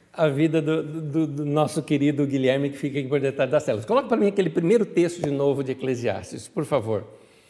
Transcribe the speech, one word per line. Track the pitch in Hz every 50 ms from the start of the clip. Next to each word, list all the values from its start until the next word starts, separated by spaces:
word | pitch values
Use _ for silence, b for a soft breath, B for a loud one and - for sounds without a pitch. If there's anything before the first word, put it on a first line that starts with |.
| B B
a | - - 165
vida | 151 135 143 165 156 160 165
do, | 147 156 156 160 147
do, | 147 156 165 156 147 139 160 160
do | 143 139 143 147
nosso | 147 143 151 151 131 - 160
querido | 143 - 151 131 143 147 147 139 143
Guilherme, | 135 135 135 131 127 131 139 143 139
que | 139
fica | - - 139 127 143
aqui | 131
por | 127 147 139
detrás | 139 135 135 - 135 123
das | 151 147 -
telas. | 135 113 104 -
Coloca | - 226 269 277 214
para | 240
mim | 220 208
aquele | 202 196 202 185 160
primeiro | 160 180 170 170 226 226 202
texto | - - 170 175 170 - -
de | 156 147
novo | 143 139 139 143 135 135 135
de | 127
Eclesiastes, | 127 - 139 131 127 117 117 110 98 95 92 - - 117 - -
por | - 165 147
favor. | - 147 127 104 113 110 98 - - B B B B B B B